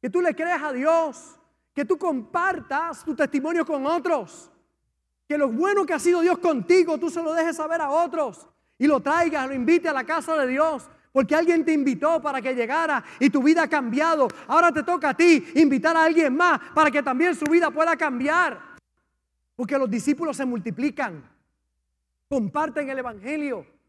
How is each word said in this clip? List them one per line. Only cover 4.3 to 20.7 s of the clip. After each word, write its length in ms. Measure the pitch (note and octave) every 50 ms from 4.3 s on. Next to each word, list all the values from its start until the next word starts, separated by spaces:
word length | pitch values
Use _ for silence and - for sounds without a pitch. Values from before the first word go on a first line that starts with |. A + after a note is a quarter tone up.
| - - - _ _ _ _ _ _ _ _ _ _ _ _ _ _ _ _
que 120 | _ D4 D4
lo 100 | C#4+ C4
bueno 380 | A3+ A#3+ E4+ G4 G4+ G4+ F#4
que 80 | C#4 E4+
ha 40 | D4
sido 220 | - E4+ F4 F4
Dios 180 | E4 F4+ F4 F4
contigo, 600 | F4 F4 D#4 B3 F3+ - F4 F#4 E4+ E4+ D#4+ A#3+
tú 100 | E4+ E4
se 140 | E4+ E4+
lo 100 | E4 D#4
dejes 240 | D#4+ E4 D#4+ E4 D#4
saber 240 | D#4+ D#4 D#4 E4 E4
a 80 | D#4 C#4
otros 580 | C#4 D#4+ F4 E4+ E4+ E4 D4 A#3+ E3 - - _ _ _ _ _ _
y 100 | _ B3
lo 140 | D4 D4 B3+
traigas, 480 | - C#4 D4+ E4+ E4+ E4 D4+ D4 C4 C4
lo 60 | C#4
invites 360 | C4 B3 A3+ E4+ F4 E4+ E4
a 40 | D4
la 100 | C4+ A#3+
casa 320 | D4 D#4 E4 C4 - D#4+
de 100 | D#4 C#4
Dios, 440 | B3+ B3+ C#4 D#4 D#4+ D#4 B3+ - - - _ _ _
porque 240 | _ C4+ C4 - D4
alguien 300 | D#4 E4+ E4 E4+ E4 D4
te 80 | E4
invitó 480 | D#4+ D4 C#4 C#4+ B3 E3 C#4 D#4 E4+ D#4+
para 220 | - D4+ C#4 C4
que 120 | G#3 C4 C4
llegara 480 | B3 A#3 A3 C4+ D#4+ E4 D#4 D4 A#3+ - - - -
y 120 | C4 C#4
tu 120 | - C#4+
vida 200 | B3 D4 D#4+ E4+
ha 60 | D#4+ A3+
cambiado. 600 | D#4+ D4 B3+ A#3 G#3+ C4+ D4+ E4 E4 D#4 C4+ G#3 - - -
Ahora 240 | - B3+ D#4+ E4+ E4+
te 120 | - D#4
toca 280 | C#4+ - F4 F4 C#4+ D4
a 40 | A#3
ti 380 | - E4+ F4 E4 C#4+ - - -
invitar 420 | C#4 D#4+ C#4+ C4+ B3+ - D#4+ E4
a 80 | D#4+ D#4+
alguien 320 | D#4+ D#4+ E4+ D#4+ C#4 B3+
más 240 | D4+ F4 F4+ D#4 G#3+ - - -
para 160 | D4+ D#4 D4+
que 120 | B3+ D4
también 320 | C4 C4+ B3+ C4 E4 F4+ D#4+
su 120 | - D#4
vida 240 | D4 D#4+ F4 E4+ D4+
pueda 260 | D#4+ D4 D#4+ E4 E4
cambiar, 640 | - E4 D4 B3+ A#3+ B3+ C#4+ D#4 F4 F4+ D#4 B3 - - - - - _ _ _ _ _ _ _ _ _ _ _ _ _ _ _
porque 220 | - B3 G3 C#4+ C4+
los 100 | C4+ A3+
discípulos 480 | G3 A#3 - C#4+ D4 C#4+ E4 D#4 C4+
se 80 | - C#4
multiplican, 800 | B3+ A#3+ A3+ E3+ A3+